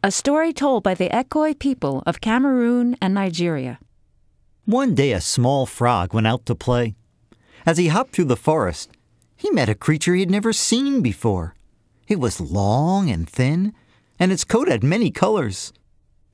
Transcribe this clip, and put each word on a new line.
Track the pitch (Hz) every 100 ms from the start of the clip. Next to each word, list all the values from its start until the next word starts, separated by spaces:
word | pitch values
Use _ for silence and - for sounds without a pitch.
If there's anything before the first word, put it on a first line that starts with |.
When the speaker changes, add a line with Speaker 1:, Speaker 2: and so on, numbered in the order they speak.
Speaker 1:
A | 196
story | - - 294 330
told | - 277 247
by | 196
the | 185 185
Ekoi | 226 262 311 311 294
people | 277 254 143 135
of | - 175
Cameroon | - 233 277 254 233 247 240 247
and | 196
Nigeria. | 196 196 170 175 156 127 120 _ _ _ _ _ _ _ _
Speaker 2:
One | - 240 269 139
day | 139
a | 101
small | - - 123 139
frog | 131 - 120 113 90
went | 110 110
out | 123 -
to | 123
play. | - 123 117 104 _ _ _ _ _ -
As | - 165
he | 175
hopped | 175 262 -
through |
the | 160 120
forest, | - 156 98 82 - _ _ _ _ _
he | 415
met | 277 113
a | 107
creature | - 156 180
he | 180
had | 190
never | 202 226
seen | 220 - 233 277 277
before. | 135 98 117 95 82 - _ _ _ _ _
It | 208
was | 123 -
long | 73 92 101 117 160 196 185
and | 87 82
thin, | - 131 160 202 - _ _ _ _
and | 185
its | 190
coat | - 226 330
had | 117
many | 131 190 226
colors. | - 190 214 123 95 - _ _ _ _ _ _